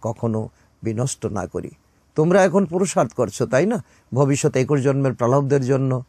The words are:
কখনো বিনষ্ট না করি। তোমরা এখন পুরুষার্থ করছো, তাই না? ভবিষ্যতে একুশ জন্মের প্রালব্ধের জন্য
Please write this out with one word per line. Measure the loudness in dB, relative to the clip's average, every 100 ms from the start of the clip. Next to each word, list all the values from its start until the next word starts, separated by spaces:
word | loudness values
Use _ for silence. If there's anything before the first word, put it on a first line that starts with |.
কখনো | -8 -4 -4 -4 -6 _ _ _
বিনষ্ট | -6 -4 -4 -6 -6
না | -6 -6
করি। | -8 -10 -16 _ _ _
তোমরা | 0 4 4
এখন | 4 2 0
পুরুষার্থ | -2 -2 0 -2
করছো, | -2 -4 -2 0
তাই | 0 0
না? | -2 -8 _ -6
ভবিষ্যতে | 0 2 2 0 0
একুশ | 0 2
জন্মের | 2 0 0
প্রালব্ধের | 0 2 2 2 0
জন্য | 0 0 0 -4